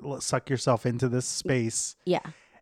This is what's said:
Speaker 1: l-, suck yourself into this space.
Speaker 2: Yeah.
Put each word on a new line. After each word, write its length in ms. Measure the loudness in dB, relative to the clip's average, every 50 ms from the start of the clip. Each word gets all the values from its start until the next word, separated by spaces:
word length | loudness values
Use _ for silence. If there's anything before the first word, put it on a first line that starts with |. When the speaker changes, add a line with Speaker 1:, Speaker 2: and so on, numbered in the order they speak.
| -8
Speaker 1:
l-, 180 | -8 -6 -4
suck 280 | -2 0 0 0 0 0
yourself 360 | -2 0 4 4 4 4 4
into 220 | 0 0 2 2 2
this 160 | 2 0 0
space. 720 | -2 -4 -4 0 0 2 2 2 0 0 -2 -4 -4 -6 _ -2
Speaker 2:
Yeah. 140 | 0 0 0 0 -6 -16 -16 -20 _ _ -10